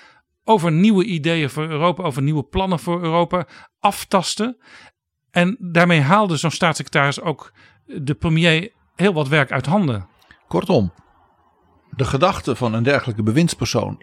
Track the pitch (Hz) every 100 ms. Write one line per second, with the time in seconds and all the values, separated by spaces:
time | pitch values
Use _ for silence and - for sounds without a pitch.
0 | - _ _ _ - 220 170 156 214 196
1 | 175 165 151 165 143 147 156 151 170 175
2 | 180 139 139 156 - 185 190 175 - 170
3 | 170 165 170 180 156 - - _ 202 -
4 | - 196 - - 226 254 _ - - _
5 | _ _ _ 175 175 220 180 165 175 165
6 | 139 202 208 156 165 - 170 151 151 156
7 | 143 - 180 143 - _ _ _ - 220
8 | 139 147 170 160 170 160 175 _ _ -
9 | 190 160 135 151 131 135 131 196 165 107
10 | 90 _ _ _ - 170 180 156 92 -
11 | _ _ _ _ _ _ _ _ _ -
12 | 127 135 180 185 - 117 120 110 120 143
13 | - 107 107 123 170 - 120 120 98 -